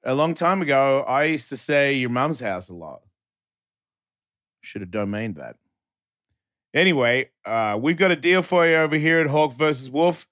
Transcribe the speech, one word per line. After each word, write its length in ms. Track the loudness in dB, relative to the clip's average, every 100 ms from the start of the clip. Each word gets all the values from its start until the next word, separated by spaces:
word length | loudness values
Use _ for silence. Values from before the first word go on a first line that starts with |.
a 120 | -2 0
long 180 | 0
time 300 | 0 0 0
ago, 380 | 2 2 4 2 0
I 180 | 0 0
used 240 | -2 -6
to 80 | -10
say 360 | 0 2 2
your 160 | 0 -2
mum's 300 | 0 -2 -2
house 300 | -6 -6 -10
a 40 |
lot. 280 | -16 -16 -18 _ _ _ _ _ _ _ _ _ _ _ _ _ _ _ _
Should 200 | -18 -14
have 100 | -8
domained 440 | -6 -6 -6 -8 -10
that. 220 | -16 -18 _ _ _ _ _ _ _ _ _ _ _
Anyway, 560 | 0 2 4 2 0 -4 _ -4
uh, 320 | -2 0 0
we've 180 | -2 2
got 140 | 2
a 40 | 2
deal 260 | 2 2
for 240 | 2 2 4
you 80 | 4
over 200 | 2 0
here 220 | 2 2
at 80 | 2
Hawk 260 | 2 0
versus 360 | 0 -2 -2 -4
Wolf. 380 | 0 0 0 -14